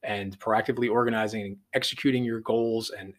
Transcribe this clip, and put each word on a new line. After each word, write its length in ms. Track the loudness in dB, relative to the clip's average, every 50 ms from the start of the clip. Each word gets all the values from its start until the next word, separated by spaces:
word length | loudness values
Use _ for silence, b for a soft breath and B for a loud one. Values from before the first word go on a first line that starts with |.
| -6
and 360 | -4 -4 -4 -4 -6 -8 -6
proactively 500 | 0 2 2 2 2 2 0 0 0 2
organizing 520 | 4 4 2 2 2 0 0 -2 -2 -4 -6
and 140 | -6 -8 -12 _ _ -2
executing 500 | -2 0 -2 -4 0 2 2 2 2 2
your 160 | 0 -2 -4
goals 500 | -2 0 2 2 2 2 0 0 -2 -4
and 220 | -8 -10 -12 -12 -12